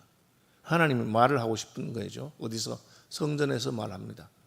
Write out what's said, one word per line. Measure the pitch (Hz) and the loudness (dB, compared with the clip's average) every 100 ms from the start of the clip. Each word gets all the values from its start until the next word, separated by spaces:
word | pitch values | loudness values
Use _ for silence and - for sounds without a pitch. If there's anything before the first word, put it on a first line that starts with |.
| _ _ _ _ _ _ | _ _ _ _ _ _
하나님이 | - 165 160 123 113 | 0 4 4 4 2
말을 | 110 127 143 | 6 6 6
하고 | 113 110 | 2 -2
싶은 | - - - | -4 -8 -8
거죠. | 120 98 110 135 - | -6 -8 -10 -14 -10
어디서? | - 113 120 117 - - - | -8 -6 -6 -8 -12 -20 -14
성전에서 | - 151 147 143 131 131 | -4 -2 0 0 0 -2
말합니다. | 120 107 101 107 - - _ | -4 -6 -8 -12 -14 -18 _